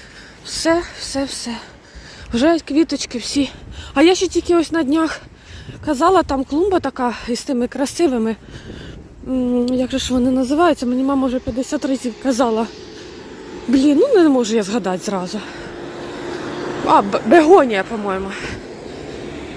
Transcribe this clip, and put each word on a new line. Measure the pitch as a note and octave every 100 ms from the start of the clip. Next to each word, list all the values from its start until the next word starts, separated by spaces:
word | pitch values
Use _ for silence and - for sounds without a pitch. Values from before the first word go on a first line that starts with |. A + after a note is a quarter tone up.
| - - - - -
Все, | - D#4+ E4+ - -
все, | - C4+
все. | C4+ - A#3+ A3+ - - - - - - -
Вже | A#3 D4+ E4
квіточки | - C#4+ E4 C#4 - A#3
всі. | - C#4+ C4 - - - -
А | C4+
я | E4 F#4
ще | F4
тільки | F4 - E4+
ось | D4+
на | E4
днях | C4 D#4+ D#4+ - - - - - - - -
казала, | C4 E4+ F#4
там | - C4+
клумба | C4+ C#4+ G4+ F4
така | C4+ - B3 G#3+ -
із | A#3+
тими | - B3 A#3+
красивими. | C4 C#4 - E4+ B3 A3+ G#3+ - - - - - - - - -
М, | C4 B3 B3 B3
як | B3+ B3
же | C4
ж | -
вони | B3+ B3
називаються? | B3+ B3 D4+ F4 C#4 B3
Мені | B3
мама | C4+ C#4 C4
вже | B3+
п'ятдесят | B3+ A#3+ B3+ D4+ C#4+
разів | C4+ B3+ G#3+
казала. | C4 A#3 A#3+ A3 A3 - - - - - - - - - -
Блін, | C4 D4 C#4+ C5+
ну | A4
не | D#4+
можу | C4 G#3+ A3+
я |
згадати | F#3+ A3+ F#3+ F3+ -
зразу. | G3 F3+ G#3 - - - - - - - - - - - - - - -
А, | D4+
б-, | G3+ - A3
бегонія, | E4+ D#4 F#4 B3+ G3
по-моєму. | F#3+ A3+ G3+ F#3+ G3 G3 - - - - - - - - - - -